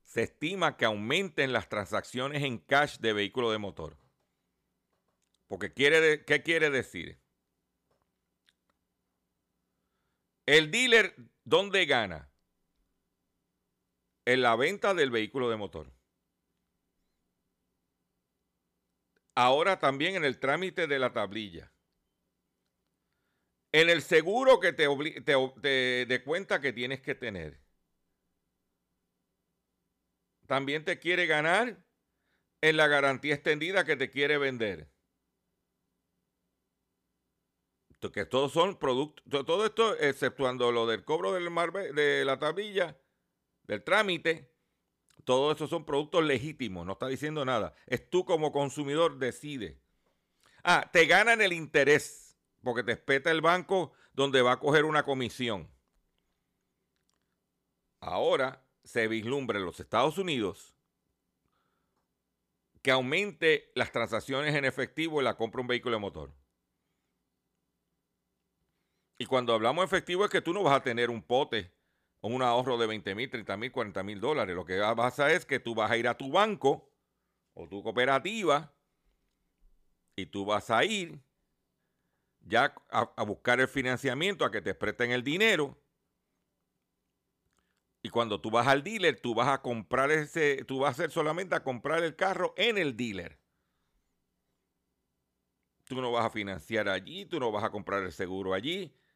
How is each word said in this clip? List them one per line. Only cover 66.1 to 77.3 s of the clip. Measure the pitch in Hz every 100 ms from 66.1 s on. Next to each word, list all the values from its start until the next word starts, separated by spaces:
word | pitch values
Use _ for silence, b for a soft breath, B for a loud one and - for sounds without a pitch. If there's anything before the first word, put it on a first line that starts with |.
| 78 69 - _ _ _ _ _ _ _ _ _ _ _ _ _ _ _ _ _ _ _ _ _ _ _ _ _ _ _ -
Y | 120
cuando | 131 120
hablamos | 113 110 156
de | 185
efectivo | 185 - 180 202
es |
que | 185
tú | 165
no | 190
vas | 165 135
a |
tener | 131 117 120
un | 117
pote | - 123 147 110 92 _ _ _ _ _
o | 104
un | 127
ahorro | 123 120 127 120
de | 110
veinte | 110 101 98
mil, | 127
treinta | 120 98 101
mil, | 123
cuarenta | 127 104 95
mil | 98 104
dólares. | 120 151 101 87
Lo | 85
que | 92
va-, | 104 117
pasa | 123 - 143
es | 175 -
que | 127
tú | 117 110
vas | 107
a | 117
ir | 120
a | 117
tu | 135
banco | 165 214 202 135 156 _ _ _ _ _